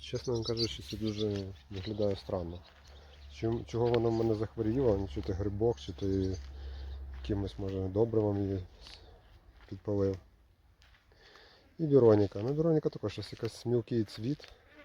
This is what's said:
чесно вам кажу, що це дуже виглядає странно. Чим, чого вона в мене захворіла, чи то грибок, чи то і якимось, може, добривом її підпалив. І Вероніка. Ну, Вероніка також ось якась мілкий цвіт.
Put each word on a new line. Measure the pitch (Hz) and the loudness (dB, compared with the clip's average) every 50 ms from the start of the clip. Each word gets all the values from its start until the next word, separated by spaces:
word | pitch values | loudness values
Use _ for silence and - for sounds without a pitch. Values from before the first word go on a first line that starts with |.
чесно | - - 127 120 - 131 120 | -10 -8 -8 -6 -4 -2 -2
вам | 113 | -2
кажу, | 113 120 117 113 117 107 | -2 -2 -2 -2 -2 -2
що | - 110 | -4 -6
це | 98 - 110 | -10 -10 -6
дуже | 101 110 110 104 104 107 104 101 98 95 95 95 - - - | -4 -4 -2 -2 0 0 0 0 -2 -4 -6 -10 -14 -14 -12
виглядає | 101 95 92 110 104 104 104 101 98 | -10 -8 -8 -6 -2 0 0 0 0
странно. | - - - 101 92 87 85 87 87 - - - - - - - - - - - - - - | -2 -4 -4 -4 -4 -4 -4 -8 -10 -14 -18 -20 -20 -20 -20 -20 -20 -20 -20 -20 -20 -20 -18
Чим, | - - 113 113 117 117 107 | -8 -4 -2 -2 -2 -2 -4
чого | - - 113 120 | -4 -2 0 2
вона | 120 120 117 117 117 | 4 4 4 4 2
в | |
мене | 113 110 113 113 107 | 2 2 2 2 2
захворіла, | 104 110 - - 117 110 107 113 139 135 117 101 98 98 - - | 0 -2 -4 -4 -2 -2 0 2 2 4 4 4 2 0 -4 -6
чи | 110 | -6
то | - - | -4 -4
грибок, | 92 87 101 101 101 98 110 120 120 - | -4 -2 -2 -2 -2 0 2 0 0 -2
чи | - - | -6 -12
то | 92 - 101 98 | -8 -4 -2 0
і | 95 98 95 92 92 - - - - - - - - - - - - - - - - - | 2 2 0 0 -2 -4 -8 -12 -12 -12 -12 -10 -10 -10 -10 -10 -10 -10 -10 -12 -12 -8
якимось, | - - 104 101 101 95 - - | -6 -4 -2 -2 -2 -4 -6 -6
може, | 101 98 98 95 95 92 | -6 -4 -2 -2 -2 0
добривом | 92 104 117 113 110 110 107 104 101 101 | 2 2 2 2 2 2 2 2 2 0
її | 101 98 98 95 90 - - - - - - - - - - - - - - - - - - - - - | 0 0 -2 -4 -4 -8 -14 -20 -20 -20 -20 -20 -20 -20 -20 -20 -20 -20 -20 -20 -20 -20 -20 -20 -16 -14
підпалив. | 101 98 - 107 104 101 98 98 95 92 - - - _ _ _ _ _ _ _ _ _ - - - _ _ - - - - - - - - - - - - - _ - | -14 -8 -4 -2 0 2 2 0 0 -2 -8 -16 -20 _ _ _ _ _ _ _ _ _ -20 -20 -20 _ _ -20 -20 -20 -20 -20 -20 -20 -20 -20 -20 -20 -20 -16 _ -4
І | 165 | 2
Вероніка. | 147 139 131 120 113 107 104 104 95 - 101 | 6 8 10 10 10 10 8 6 4 0 -2
Ну, | 107 131 147 | -4 -2 0
Вероніка | 151 160 165 160 156 - 151 | 2 4 4 4 4 2 0
також | - - - 101 - 110 | -2 -4 -4 -4 -4 -6
ось | 104 - | -8 -10
якась | - - 117 110 - - - | -8 -8 -8 -8 -8 -6 -2
мілкий | 117 120 120 110 - 123 117 107 | 0 0 0 0 0 0 0 0
цвіт. | - - - 110 127 147 - - - - - - - - - - | 0 -4 -6 -4 -4 -4 -6 -8 -16 -20 -20 -20 -20 -20 -20 -20